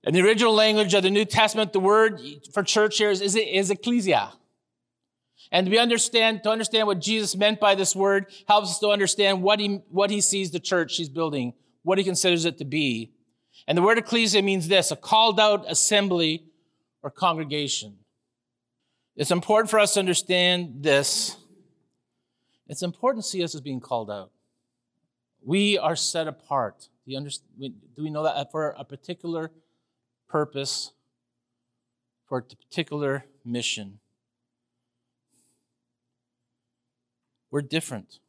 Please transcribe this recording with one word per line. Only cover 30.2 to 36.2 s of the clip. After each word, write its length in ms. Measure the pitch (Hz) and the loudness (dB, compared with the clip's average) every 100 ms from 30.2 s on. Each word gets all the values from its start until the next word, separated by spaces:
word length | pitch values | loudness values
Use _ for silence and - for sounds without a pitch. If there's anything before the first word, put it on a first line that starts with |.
| _ | _
purpose, 640 | 156 151 139 139 - - _ _ _ _ _ _ _ _ _ _ _ _ _ _ | -4 -2 -6 -8 -8 -10 _ _ _ _ _ _ _ _ _ _ _ _ _ _
for 140 | 131 | -8
a 20 | |
particular 840 | 123 - _ - 160 147 143 139 - _ 120 | -8 -20 _ -8 -6 -4 -4 -4 -8 _ -8
mission? 540 | 120 117 - 98 101 _ _ _ _ _ _ _ _ _ _ _ _ _ _ _ _ _ _ _ _ _ _ | -6 -6 -8 -12 -18 _ _ _ _ _ _ _ _ _ _ _ _ _ _ _ _ _ _ _ _ _ _